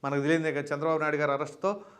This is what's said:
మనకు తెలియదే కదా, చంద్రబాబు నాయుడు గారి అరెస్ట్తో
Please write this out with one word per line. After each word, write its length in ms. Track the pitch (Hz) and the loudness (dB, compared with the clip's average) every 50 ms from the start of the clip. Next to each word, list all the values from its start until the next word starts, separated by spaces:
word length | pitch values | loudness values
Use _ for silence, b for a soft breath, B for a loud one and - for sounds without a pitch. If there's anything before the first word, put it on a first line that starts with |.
| - | -4
మనకు 160 | 139 143 143 | -2 -2 0
తెలియదే 320 | 139 151 165 165 160 156 135 | 2 4 2 2 2 0 -2
కదా, 240 | 143 143 143 147 | -2 -2 -4 -4
చంద్రబాబు 220 | 143 156 160 160 156 | -2 0 0 2 2
నాయుడు 160 | 156 151 151 | 2 0 2
గారి 160 | 147 151 139 139 | 2 2 2 2
అరెస్ట్తో 480 | 139 147 143 - - - 196 208 202 B B B B | 0 -2 -6 -6 -4 -2 -2 -2 -4 B B B B